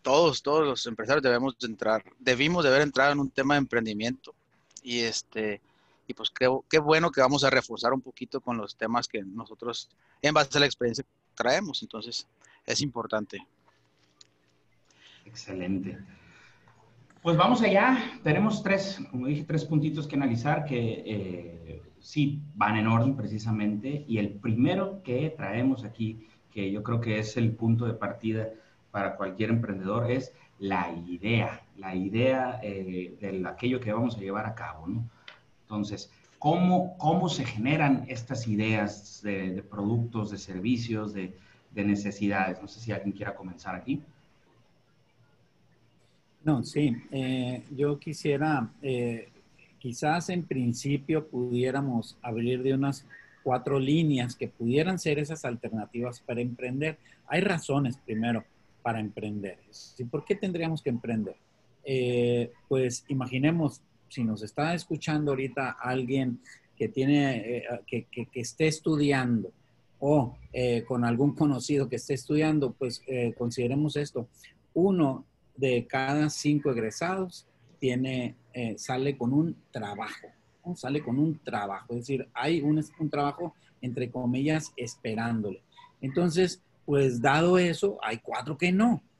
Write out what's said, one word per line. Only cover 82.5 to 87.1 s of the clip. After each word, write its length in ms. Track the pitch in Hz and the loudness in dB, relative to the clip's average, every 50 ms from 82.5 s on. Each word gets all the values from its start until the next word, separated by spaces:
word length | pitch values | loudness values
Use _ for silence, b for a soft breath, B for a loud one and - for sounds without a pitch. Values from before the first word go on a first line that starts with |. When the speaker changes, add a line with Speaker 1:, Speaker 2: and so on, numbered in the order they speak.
| 165 170 | 0 2
Speaker 3:
un, 220 | 139 147 151 156 151 - - - | 2 2 2 2 0 -4 -6 -6
un 120 | 160 147 | -4 -2
trabajo, 440 | - 143 143 143 139 - 175 175 - b b b b _ - | 0 0 0 -2 -2 -4 -8 -8 -8 b b b b _ -8
entre 280 | 127 120 127 123 120 | -6 -4 -4 -4 -4
comillas, 640 | - 127 127 120 127 131 139 151 156 160 156 - _ | -4 -4 -2 0 0 2 2 2 0 0 -2 -6 _
esperándole. 840 | - - - - _ _ 117 110 110 117 117 117 113 104 101 92 - _ _ B B B B B _ | -10 -10 -10 -10 _ _ -6 -4 -2 -2 -2 -2 -2 -2 -4 -6 -8 _ _ B B B B B _
Entonces, 600 | - 135 131 185 175 180 156 175 185 175 180 - _ _ _ _ _ | -8 -4 0 2 0 2 4 2 2 2 0 -6 _ _ _ _ _
pues, 340 | - 143 139 139 135 | 2 4 6 6 6